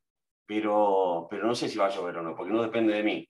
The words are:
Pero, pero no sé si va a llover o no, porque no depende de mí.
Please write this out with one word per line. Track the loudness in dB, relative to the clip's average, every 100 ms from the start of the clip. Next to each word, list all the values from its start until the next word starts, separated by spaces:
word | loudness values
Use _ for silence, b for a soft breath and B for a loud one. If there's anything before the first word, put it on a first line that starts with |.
| _ _ _ _ -6
Pero, | -4 0 4 4 4 2 0 -4
pero | -4 -2
no |
sé | -2 -2
si | 0
va | 0
a |
llover | 0 -6 -6
o |
no, | -8 -8
porque | -2
no | 0
depende | 0 2 2
de | 2
mí. | 0 -2 -8